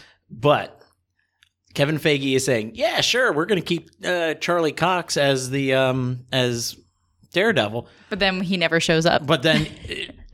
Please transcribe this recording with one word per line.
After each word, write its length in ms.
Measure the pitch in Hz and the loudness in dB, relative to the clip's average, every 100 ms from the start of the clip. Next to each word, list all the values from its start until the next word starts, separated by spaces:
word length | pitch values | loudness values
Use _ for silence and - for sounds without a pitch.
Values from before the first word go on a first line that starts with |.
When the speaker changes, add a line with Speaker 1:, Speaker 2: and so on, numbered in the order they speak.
| - _ - | -20 _ -20
Speaker 1:
but 500 | 110 143 127 90 - _ _ _ _ _ _ _ _ _ - | -2 2 2 0 -14 _ _ _ _ _ _ _ _ _ -2
Kevin 240 | 143 156 | 0 0
Feige 360 | 165 143 139 131 | 0 0 2 0
is 80 | |
saying, 280 | 127 120 110 | 2 -2 -2
"Yeah, 280 | - 311 294 | -4 -2 0
sure, 300 | - 240 247 | 0 0 0
we're 140 | 151 175 | 0 0
gonna 160 | 190 | -2
keep, 300 | - 170 - _ | -2 -4 -6 _
uh, 300 | 180 180 165 156 | -4 -2 -2 -2
Charlie 360 | - 175 160 | -2 0 0
Cox 460 | 147 165 180 160 - | 0 0 0 -2 0
as 340 | 143 135 127 | 2 0 -2
the, 240 | 139 135 131 | -2 2 2
um, 500 | 131 131 123 127 - | 2 0 -2 -4 -4
as 440 | 135 123 120 117 - _ _ _ _ _ | 0 0 -2 -6 -10 _ _ _ _ _
Daredevil." 540 | 175 220 165 104 117 - - - | 0 2 2 0 -2 -10 -16 -10
Speaker 2:
But 80 | 196 | -2
then 240 | 196 185 | -2 0
he 160 | 185 190 | -2 0
never 220 | 165 165 | 2 2
shows 260 | - 160 165 | 2 2 4
up. 220 | - 139 | 2 2
Speaker 1:
But 160 | 160 | 2
then, 240 | 160 156 156 - | 2 2 0 -8
<laughs> 120 | - | -12
uh, 220 | - - - - | -12 -12 -16 -16